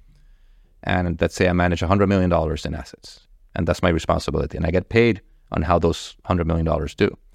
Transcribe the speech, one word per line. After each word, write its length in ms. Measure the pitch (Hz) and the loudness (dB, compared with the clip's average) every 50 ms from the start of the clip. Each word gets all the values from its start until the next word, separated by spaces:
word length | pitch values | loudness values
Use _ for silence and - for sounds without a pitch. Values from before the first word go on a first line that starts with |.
| _ - - _ - - - _ _ _ _ _ _ _ _ _ - | _ -20 -20 _ -20 -20 -20 _ _ _ _ _ _ _ _ _ -6
And 360 | - 92 90 90 87 82 78 | -2 -2 0 0 -2 0 0
let's 160 | 85 85 - | -2 -2 0
say 140 | - 98 90 | 0 0 2
I 40 | 87 | 2
manage 280 | 87 87 90 87 82 | 2 2 2 0 0
a 60 | 90 | 0
hundred 200 | 82 98 101 98 | 0 2 2 4
million 220 | 95 101 95 92 90 | 4 4 2 2 2
dollars 360 | 85 82 80 78 78 - - | 2 2 0 -2 -4 -6 -6
in 80 | - 78 | -8 -8
assets, 540 | 76 - - - - - - - - _ _ - _ _ _ - | -10 -12 -14 -20 -20 -20 -20 -20 -20 _ _ -20 _ _ _ -6
and 120 | - 85 | -4 -2
that's 140 | 85 85 - | -2 0 0
my 80 | - 90 | 0 0
responsibility, 680 | 82 82 - - 82 85 - - 71 78 71 - - | 0 0 0 0 -2 -2 -2 -2 -2 -2 -4 -4 -4
and 80 | 82 85 | -4 -2
I 60 | 82 | 0
get 180 | 85 92 - - | 0 -2 -2 0
paid 320 | - 117 120 117 107 - - _ _ _ _ _ | 2 4 4 4 2 -2 -6 _ _ _ _ _
on 120 | - 87 80 | -4 -4 0
how 160 | 90 87 85 | 2 2 2
those 360 | 85 82 82 - - - - - - | 4 2 0 -2 -6 -14 -18 -10 -4
hundred 220 | - 92 87 82 | -2 -2 0 0
million 180 | 80 82 82 80 | 0 0 0 0
dollars 300 | 80 78 76 76 78 - | 0 0 -2 -2 -6 -2
do. 140 | - 104 98 - - _ _ | 0 0 0 0 -6 _ _